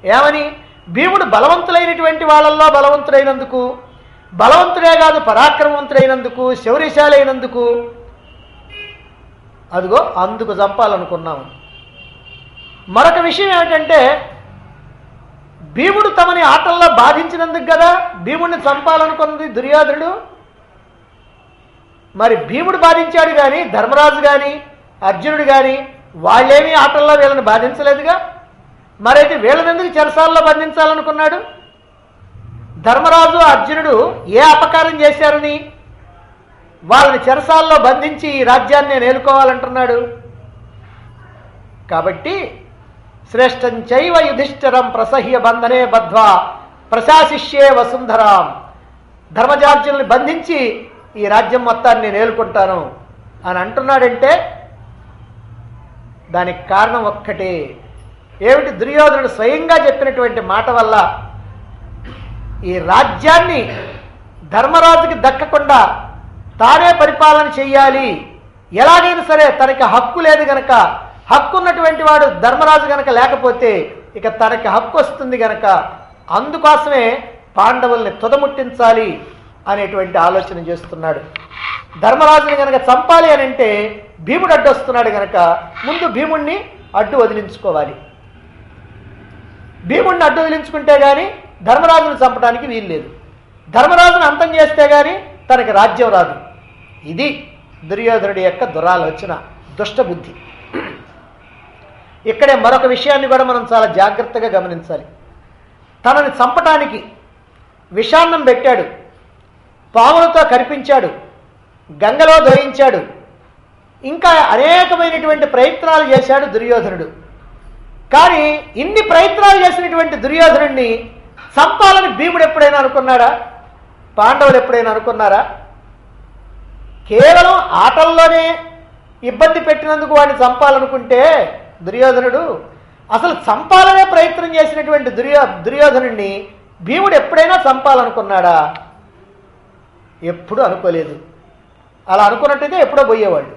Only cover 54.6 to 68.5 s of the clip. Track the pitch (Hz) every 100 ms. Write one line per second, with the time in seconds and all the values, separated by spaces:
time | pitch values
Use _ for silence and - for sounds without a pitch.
54.6 | - - - - - - - - - -
55.6 | - - - - - - _ 175 180 175
56.6 | - 196 220 233 214 - - 185 185 170
57.6 | 135 - - - - - _ - 208 277
58.6 | 269 185 233 294 302 277 254 - 226 302
59.6 | 330 330 285 - 269 262 240 226 190 202
60.6 | 226 240 220 220 170 - - - - -
61.6 | - - - - - - - - - -
62.6 | 185 180 165 202 277 - 302 339 339 311
63.6 | 196 117 - - - - - - 151 202
64.6 | 262 330 330 330 330 - 262 262 302 294
65.6 | 285 262 214 - - - - - - -
66.6 | 226 320 349 349 302 277 311 302 294 302
67.6 | 277 269 269 269 254 196 - - -